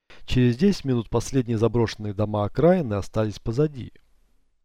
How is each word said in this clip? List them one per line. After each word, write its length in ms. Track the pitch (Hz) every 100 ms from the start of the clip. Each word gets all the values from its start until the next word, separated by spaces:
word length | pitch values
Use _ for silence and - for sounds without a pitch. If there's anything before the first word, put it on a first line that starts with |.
| _ - -
Через 320 | 127 123 117
десять 280 | 196 185 135
минут 240 | 120 107
последние 480 | 117 - 135 117 113
заброшенные 560 | 113 117 110 - 107
дома 320 | 98 104 104 104
окраины 480 | - 160 185 127
остались 460 | 101 - 110 110 -
позади, 520 | - 113 156 139 95 - _ _ _ _ _ _